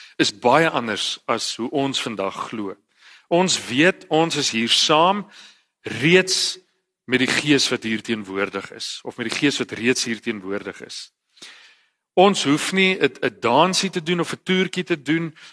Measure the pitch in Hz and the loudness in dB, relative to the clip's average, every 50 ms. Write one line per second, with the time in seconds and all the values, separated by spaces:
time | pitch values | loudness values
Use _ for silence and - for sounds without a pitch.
0 | - - - - 160 - - 104 - 123 127 151 165 160 156 143 120 113 104 95 | -20 -10 -2 -2 -2 -2 -2 0 4 4 6 6 4 4 0 -2 -4 -4 -4 -4
1 | - - - - _ - 120 110 - - - - 113 131 - 143 139 135 127 - | -4 -6 -6 -8 _ -4 -4 -4 -4 -6 -6 -6 -6 -4 -2 -2 -2 -2 -4 -4
2 | - 127 113 98 98 98 92 - - - - 110 104 95 92 _ _ _ _ _ | -6 -6 -6 -4 -6 -6 -6 -8 -10 -10 -8 -8 -8 -8 -10 _ _ _ _ _
3 | _ - - - _ - 170 170 185 180 - - - - 120 131 156 185 190 - | _ -20 -20 -16 _ 0 2 2 4 2 0 -2 -4 -4 0 2 2 2 2 0
4 | - - 160 156 165 165 156 151 135 - - 117 113 113 - - - - 156 151 | -4 -2 2 2 2 2 0 -2 -4 -2 -2 -2 0 0 2 2 2 4 4 4
5 | 165 180 196 208 196 - - - - - _ _ _ _ _ _ - 110 107 110 | 4 4 2 0 -4 -10 -16 -20 -20 -20 _ _ _ _ _ _ -12 -10 -6 0
6 | 120 160 175 185 185 185 - - - - - - _ _ _ _ _ _ _ _ | 2 4 6 4 4 4 0 -2 -2 -4 -6 -8 _ _ _ _ _ _ _ _
7 | _ - 123 127 131 127 - - - 151 147 135 - - 131 117 - 110 110 107 | _ -2 0 2 2 2 0 0 2 2 4 4 4 2 -2 -2 -2 -2 -4 -4
8 | 104 - 117 107 104 95 95 98 101 95 - 98 95 - - 113 - - - - | -2 -4 -6 -6 -6 -6 -4 -4 -2 -2 -4 -6 -10 -10 -14 -12 -12 -12 -12 -12
9 | - 127 117 - 120 113 - - - 143 131 - 123 - - 101 110 120 127 - | -12 -12 -10 -8 -6 -6 -4 0 0 0 0 0 -4 -6 -6 -4 -2 -2 0 0
10 | - 123 113 107 - 117 113 104 92 92 98 104 95 98 87 - - - - - | -2 -4 -6 -6 -6 -8 -8 -8 -6 -8 -8 -8 -8 -10 -14 -14 -16 -16 -16 -16
11 | - - _ _ _ _ _ - - - - - - - _ _ _ _ _ _ | -18 -18 _ _ _ _ _ -20 -20 -20 -20 -20 -20 -20 _ _ _ _ _ _
12 | _ _ - - 180 202 196 - - 139 139 151 - - - 190 190 190 190 - | _ _ 2 4 6 6 4 2 0 0 0 0 0 -2 0 2 2 2 2 2
13 | - - - - - 131 - - - 117 120 143 165 185 185 - - 196 - 185 | 0 0 0 0 -6 -6 -4 -2 -2 2 4 4 4 4 2 -2 -2 -2 -4 -4
14 | 156 156 180 175 165 - - - - - 185 185 190 180 - 185 175 - 175 156 | -4 -2 -2 -2 -2 -4 -6 -8 -2 0 0 2 0 0 -2 -6 -4 -4 -4 -4
15 | 131 139 156 165 165 160 151 - - - | -2 -2 -2 -2 -2 -4 -10 -12 -20 -20